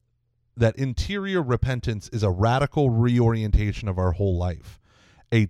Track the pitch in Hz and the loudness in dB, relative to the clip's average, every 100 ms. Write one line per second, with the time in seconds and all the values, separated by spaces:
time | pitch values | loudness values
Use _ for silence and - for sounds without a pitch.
0 | _ _ _ _ _ - 113 - 135 120 | _ _ _ _ _ 0 0 0 -4 -2
1 | - 202 196 185 131 120 131 123 120 107 | -4 -4 -2 -2 0 0 0 -2 -4 -6
2 | - 117 101 90 110 131 139 - 139 113 | -6 -2 -2 2 2 2 0 0 2 2
3 | 120 120 113 113 107 101 104 - 107 90 | 2 4 2 2 0 0 0 -2 -4 -2
4 | 92 87 98 87 90 82 - - _ _ | 0 0 0 0 -2 -6 -12 -20 _ _
5 | _ _ _ 117 104 | _ _ _ 0 2